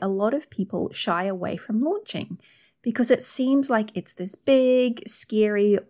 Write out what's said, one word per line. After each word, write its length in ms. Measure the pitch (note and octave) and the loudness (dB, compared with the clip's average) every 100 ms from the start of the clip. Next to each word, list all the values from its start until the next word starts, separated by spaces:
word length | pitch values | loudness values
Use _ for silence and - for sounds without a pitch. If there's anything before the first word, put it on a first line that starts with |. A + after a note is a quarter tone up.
a 60 | G3 | -2
lot 260 | G3 G#3 | 0 0
of 160 | C#4+ - | -2 -4
people 400 | - F#3+ F3 F3+ | -6 -4 -4 -4
shy 340 | - - E3+ F#3+ | -4 -2 -2 -2
away 300 | F#3+ F3 F3 | -4 -6 -6
from 240 | - G#3+ | -4 -2
launching, 600 | D4 G#4 G#4+ - - - _ _ _ _ | 0 -2 -6 -10 -10 -12 _ _ _ _
because 300 | A#3+ A#3 A#3+ | -4 -2 2
it 100 | C4 | 0
seems 480 | - - C4 C#4 C4+ | 0 -2 0 0 2
like 220 | A3+ G#3+ | 0 -2
it's 200 | F#3 - | -8 -12
this 200 | - F#3 | -10 -12
big, 720 | - - C4+ B3+ B3+ B3+ A#3 - | -6 2 4 6 4 2 -2 -4
scary, 720 | - - G#3+ G#3+ G#3 G#3 G3 | -4 -2 2 2 4 4 2